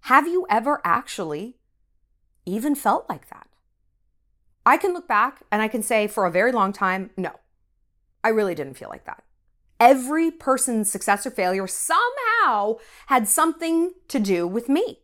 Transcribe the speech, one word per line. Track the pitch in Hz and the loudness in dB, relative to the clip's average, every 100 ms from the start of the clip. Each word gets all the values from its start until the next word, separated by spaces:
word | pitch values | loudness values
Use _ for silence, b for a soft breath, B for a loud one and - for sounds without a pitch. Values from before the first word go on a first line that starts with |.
Have | - 262 311 | 4 2 4
you | 359 - | -2 0
ever | 214 233 294 | 0 0 -2
actually | - 240 - - 165 151 214 - _ _ _ _ _ _ _ _ - | 0 -2 -2 -8 -6 -6 -10 -16 _ _ _ _ _ _ _ _ -8
even | 208 277 285 | -4 -2 0
felt | 214 233 - | 2 0 -2
like | 165 - | -12 -12
that? | - - _ _ _ _ _ _ _ _ _ _ _ - | -20 -20 _ _ _ _ _ _ _ _ _ _ _ 2
I | 285 | 4
can | 392 | 2
look | 359 - | -4 -2
back | 226 240 - _ | 0 0 -4 _
and | 208 | -2
I | 220 | 0
can | 214 | -2
say | 208 226 208 | 0 0 0
for | 214 190 | 0 0
a | |
very | 170 226 | 2 2
long | 247 196 | 2 0
time, | 202 190 190 190 - | 0 -2 -2 -6 -8
no, | 175 - _ _ _ _ _ _ _ _ | -8 -8 _ _ _ _ _ _ _ _
I | 226 | 0
really | 220 202 156 | 0 0 -4
didn't | 135 | -8
feel | 131 - | -12 -16
like | - - | -16 -14
that. | - _ _ _ _ _ _ | -16 _ _ _ _ _ _
Every | 240 269 254 311 330 | 6 6 2 0 0
person's | 330 - 262 262 226 208 | -2 -2 0 0 -2 -2
success | 190 - 202 254 | -4 -2 -2 -2
or | |
failure | - 180 190 190 | -2 -2 -2 -4
somehow | - - 330 480 554 480 466 359 214 208 226 B B B | -6 -2 0 0 -2 -2 2 2 2 -2 -4 B B B
had | 262 214 | 0 2
something | - 330 320 330 330 349 359 _ | 2 0 0 -2 0 0 -4 _
to | 269 | -2
do | 202 180 175 | 0 0 0
with | 202 233 | -4 -2
me. | 285 466 - | -2 -2 -6